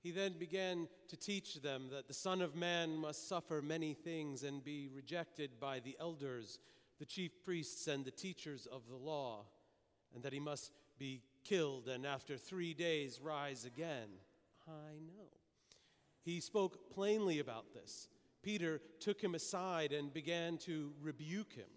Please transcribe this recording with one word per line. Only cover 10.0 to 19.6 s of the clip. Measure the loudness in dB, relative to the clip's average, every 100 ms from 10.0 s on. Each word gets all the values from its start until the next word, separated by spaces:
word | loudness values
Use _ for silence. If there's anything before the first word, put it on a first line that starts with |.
| _ -6
and |
that | -4
he | -2
must | -2 -4 -6 -14 -20 -8
be | -6 -6 -10 _
killed | 4 6 6 2 -2
and | -2 0
after | -2 -2 -6
three | -4 -2 0
days | 2 4 4 2 -4
rise | -2 0 0 -2 -6
again. | -4 -2 -2 -4 -10 -18 -20 _ _ -14
I | -12 -10 -10 -12
know. | -14 -18 -20 _ _ _ -20 -20 _ _ _
He | -4 -2
spoke | 2 4 4 2 -12
plainly | 0 4 6 6 4
about | 2 -2 -6
this. | -14 -12 -12 -12 -18 -20 _
Peter | 0 2 4 2 -2 -4
took | 2 4
him | 4 2
aside | 0 0